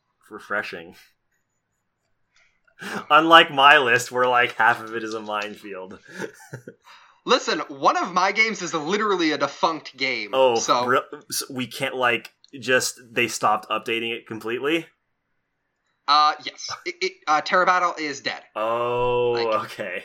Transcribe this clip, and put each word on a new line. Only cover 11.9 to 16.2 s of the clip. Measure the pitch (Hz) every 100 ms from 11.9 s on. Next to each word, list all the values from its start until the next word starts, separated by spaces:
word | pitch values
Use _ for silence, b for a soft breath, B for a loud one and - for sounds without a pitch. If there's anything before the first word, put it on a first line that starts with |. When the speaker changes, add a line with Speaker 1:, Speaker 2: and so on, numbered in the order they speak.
| 127
Speaker 1:
like, | 123 117 - _ _ 139
just, | 117 127 - - 120
they | 117 113
stopped | - 117 107 -
updating | 110 117 113 117
it | 117 -
completely? | 110 107 123 139 165 160 _ _ _ _ _ _ _ _ _ _ _ -
Speaker 2:
Uh, | 147